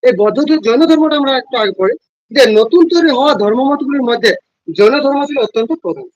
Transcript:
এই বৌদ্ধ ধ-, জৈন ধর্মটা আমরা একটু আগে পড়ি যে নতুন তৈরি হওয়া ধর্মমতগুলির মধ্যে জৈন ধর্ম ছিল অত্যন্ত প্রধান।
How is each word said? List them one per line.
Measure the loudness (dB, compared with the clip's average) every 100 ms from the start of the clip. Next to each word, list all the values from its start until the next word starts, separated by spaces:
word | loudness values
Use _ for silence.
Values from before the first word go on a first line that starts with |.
এই | 2 2
বৌদ্ধ | 0 0
ধ-, | 0 0
জৈন | 0 0 2
ধর্মটা | 2 2 -2
আমরা | -2 -4
একটু | -4 -4
আগে | -4 -2
পড়ি | -4 -4 _ _ _
যে | 0 2
নতুন | 4 2 4 4
তৈরি | 2 0
হওয়া | 2 0
ধর্মমতগুলির | 0 0 0 0 -2 -2 -4
মধ্যে | -2 0 0 -2 _ _ -14 0
জৈন | 2 2
ধর্ম | -2 -2 -4
ছিল | -4
অত্যন্ত | -4 -4 -4 -6
প্রধান। | -6 -10 -12